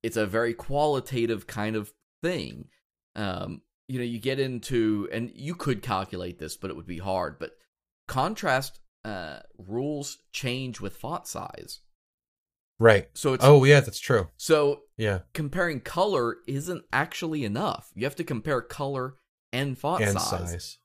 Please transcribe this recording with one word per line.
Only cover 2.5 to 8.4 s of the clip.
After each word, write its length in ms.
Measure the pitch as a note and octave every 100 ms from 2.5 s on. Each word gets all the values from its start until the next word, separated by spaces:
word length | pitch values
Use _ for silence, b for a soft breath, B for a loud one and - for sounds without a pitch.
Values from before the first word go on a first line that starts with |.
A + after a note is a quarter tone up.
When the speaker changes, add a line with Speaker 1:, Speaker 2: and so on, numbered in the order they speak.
| - - _ _ _ _ -
Speaker 1:
Um, 460 | G2+ F2+ F#2+ - _ _ -
you 100 | B2+
know, 80 | A#2+
you 140 | A#2
get 200 | B2 C3+
into, 680 | C3+ B2 - B2 A2 G#2 G2
and 200 | A2+ A#2+
you 220 | - C#3+ E3+
could 260 | D3 A2+
calculate 560 | A#2+ F#2+ G2 F#2 F2 E2+
this, 200 | D#2 -
but 120 | F#2+
it 60 | -
would 100 | F2
be 120 | E2
hard, 400 | F#2+ F#2 E2 D2+
but 140 | - _ _ _ _ _ -
contrast, 720 | C3 D#3+ A3